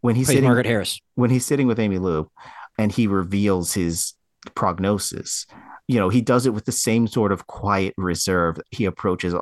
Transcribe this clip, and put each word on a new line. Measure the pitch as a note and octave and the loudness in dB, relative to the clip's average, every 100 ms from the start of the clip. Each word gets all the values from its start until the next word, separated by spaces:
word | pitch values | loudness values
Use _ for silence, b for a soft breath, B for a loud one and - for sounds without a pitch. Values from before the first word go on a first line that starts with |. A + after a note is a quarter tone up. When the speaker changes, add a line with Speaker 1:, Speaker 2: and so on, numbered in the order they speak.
Speaker 1:
When | A#2+ A#2 | 2 2
he's | B2+ | 4
Speaker 2:
Plays | C3+ | 4
Speaker 1:
sitting | C3 | 4
Speaker 2:
Margaret | A#2+ A2+ | 4 2
Harris. | A2+ F2+ - _ - | 0 -2 -8 _ 0
Speaker 1:
when | B2 | 2
he's | B2+ - | 2 2
sitting | C#3+ C3 | 0 2
with | A2+ | 2
Amy | G#2+ F#2+ | 0 0
Lou | F#2 D#2+ D#2 _ B B B - | 0 -2 -4 _ B B B -2
and | G#2+ | -2
he | G#2 A2 | 2 2
reveals | G2 F2+ G2+ G2+ F#2 E2+ | 2 0 0 2 2 0
his | - F2 E2 - - _ _ - | -2 -2 -2 -6 -10 _ _ -14
prognosis, | - G2 F2 F#2+ G2+ - - - - - B B B - | -2 -2 0 0 0 -2 -10 -10 -10 -10 B B B -2
you | B2 | 0
know, | F#2+ | 2
he | A#2 | 2
does | A2+ B2 B2+ | 2 2 2
it | |
with | G#2+ - | -2 -4
the | |
same | - - A2+ A#2 | -4 0 2 2
sort | - G#2 | 0 0
of | F#2+ - | 0 -6
quiet | - G2+ G2+ F#2+ - | -8 -2 0 0 -2
reserve | F#2 E2 - F#2 E2+ E2 | -4 -2 0 0 0 -2
that | - | -12
he | - G2+ | -4 -4
approaches | E2+ G2+ F2+ F#2 F2 | -2 -2 -2 -2 -4